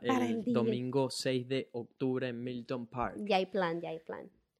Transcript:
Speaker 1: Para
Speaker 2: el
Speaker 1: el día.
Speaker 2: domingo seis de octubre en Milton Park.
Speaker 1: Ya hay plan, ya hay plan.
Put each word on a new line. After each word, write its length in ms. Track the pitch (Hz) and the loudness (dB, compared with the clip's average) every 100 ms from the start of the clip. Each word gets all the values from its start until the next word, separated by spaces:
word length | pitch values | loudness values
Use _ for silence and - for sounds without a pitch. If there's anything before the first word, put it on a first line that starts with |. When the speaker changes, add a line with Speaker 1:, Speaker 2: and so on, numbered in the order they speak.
| - | 2
Speaker 1:
Para 180 | 254 | 2
Speaker 2:
el 120 | 240 226 | 2 0
Speaker 1:
el 80 | |
día. 100 | 214 | 2
Speaker 2:
domingo 560 | 226 113 123 127 135 127 | 4 4 2 2 2 2
seis 360 | - 135 131 123 | 0 0 0 0
de 220 | 131 - | -2 -2
octubre 540 | 120 113 - 131 127 127 | -8 -10 -2 0 0 -2
en 140 | 120 | -4
Milton 440 | 123 123 113 127 117 | -6 -6 -4 -6 -4
Park. 300 | 127 110 92 | -2 -2 -2
Speaker 1:
Ya 180 | 208 190 | 0 2
hay 80 | 190 | 2
plan, 360 | 202 175 170 | 0 0 0
ya 80 | 160 | -6
hay 80 | 160 | -8
plan. 320 | - - - _ _ | -10 -10 -12 _ _